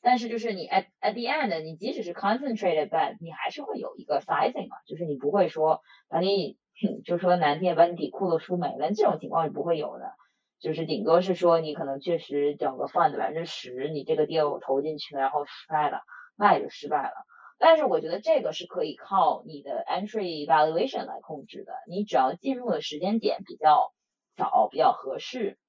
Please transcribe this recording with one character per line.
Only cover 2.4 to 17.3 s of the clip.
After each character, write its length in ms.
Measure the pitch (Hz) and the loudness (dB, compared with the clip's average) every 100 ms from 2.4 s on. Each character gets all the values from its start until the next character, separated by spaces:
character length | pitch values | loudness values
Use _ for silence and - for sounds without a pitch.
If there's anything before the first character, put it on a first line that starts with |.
| 277 220 190 156 151 | -2 0 2 2 0
bet， 280 | - - 226 | 0 0 -4
你 100 | 165 | -14
还 200 | - - | -8 -8
是 100 | 294 | -6
会 160 | 285 - | -8 -8
有 180 | - - | -8 -12
一 60 | |
个 160 | - - | -4 -4
sizing 480 | - - - - - | 0 0 0 -2 -10
嘛， 100 | - _ | -14 _
就 100 | 156 | -8
是 80 | 165 | -6
你 100 | 139 | -2
不 120 | 143 | 0
会 180 | 202 175 | 2 2
说 340 | 156 156 156 _ - _ | 4 2 2 _ -20 _
把 100 | 165 | 0
你， 380 | 190 202 151 - _ - | 2 0 -2 -10 _ -4
<laughs> 240 | 208 - - | -2 -2 -4
就 120 | 175 | 0
说 160 | 185 180 | 4 4
难 240 | 151 151 | 4 2
听 20 | |
点， 140 | 180 165 | 0 6
把 100 | 175 | 4
你 100 | 170 | 4
底 140 | 147 | -6
裤 200 | - 190 | -4 0
都 100 | 160 | 0
输 180 | - 180 | 0 -4
没 180 | 156 123 | -4 -2
了， 140 | 151 | -2
这 120 | 208 | 2
种 160 | 392 156 | 2 2
情 100 | 180 | -2
况 160 | 160 156 | -2 0
是 60 | |
不 120 | - | -2
会 140 | 170 160 | -2 -2
有 200 | 147 - | -2 -8
的。 160 | - - _ _ _ _ | -14 -16 _ _ _ _
就 140 | 156 | -6
是 120 | 151 156 | -4 -4
顶 180 | 147 | -2
多 180 | 110 170 | 4 4
是 120 | 185 | 4
说 260 | 170 175 165 | 2 4 4
你 140 | 156 | 2
可 120 | 147 147 | -6 -6
能 140 | 139 | -6
确 200 | 180 170 | -4 -4
实 360 | - 143 147 143 | -2 0 0 0
整 220 | 151 127 | -6 -4
个 80 | 139 | -4
fund 260 | - 156 | 2 2
的 60 | 139 | 2
百 140 | - | -4
分 40 | 156 | -4
之 100 | 170 | -8
十， 440 | - 127 123 147 | -10 -10 -8 -6
你 140 | 151 | -6
这 120 | 139 156 | -2 0
个 120 | 147 | 2
deal 320 | 160 147 - | 2 0 -2
投 220 | - 135 | -2 0
进 160 | 151 147 | 0 -6
去， 180 | - 139 | -8 -2
然 140 | 135 | -2
后 160 | 147 143 | -2 -6
失 220 | - - | -12 -4
败 220 | 156 147 | -2 -2
了， 120 | - - - - - | -4 -10 -20 -20 2
那 200 | 208 - | 4 4
也 80 | |
就 60 | - | 0
失 180 | - 143 | -10 -4
败 160 | 147 | -4
了。 100 | - - - | -4 -10 -20